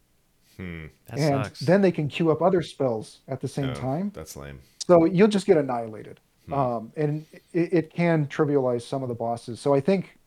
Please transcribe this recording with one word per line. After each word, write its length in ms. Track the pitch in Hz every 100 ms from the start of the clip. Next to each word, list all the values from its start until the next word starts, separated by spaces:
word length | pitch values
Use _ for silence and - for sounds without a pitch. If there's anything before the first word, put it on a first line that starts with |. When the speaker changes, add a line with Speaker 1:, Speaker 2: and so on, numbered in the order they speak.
| _ _ _ _ _ -
Speaker 1:
Hmm. 300 | 92 82 78 _ -
Speaker 2:
That 120 | 139
Speaker 3:
And 260 | 151 139 98
Speaker 2:
sucks. 140 | -
Speaker 3:
then 200 | 135 196
they 120 | 190
can 160 | 175 147
queue 220 | - 165
up 120 | 151
other 200 | 175 185
spells 580 | 151 - 131 110 147 - -
at 120 | 135
the 80 | 135
same 220 | - 135
Speaker 1:
Oh, 40 |
Speaker 3:
time. 360 | 143 131 147 202
Speaker 1:
that's 220 | 190 78 71
lame. 240 | 71 67 - - -
Speaker 3:
So 180 | 170 165
you'll 220 | 180 214
just 180 | 202 202
get 100 | 160
annihilated. 640 | 135 120 113 107 117 - _ _ -
Speaker 1:
Hmm. 60 |
Speaker 3:
Um, 400 | 139 123 117 113 160
and 280 | 151 151 156 - _
it, 200 | 170 170
it 180 | 170 156
can 340 | - 170 160 139
trivialize 560 | - 147 143 127 120
some 200 | - 135
of 60 | 127
the 60 |
bosses. 440 | 117 117 117 - 113
So 120 | 143
I 60 | 139
think, 380 | 185 190 - _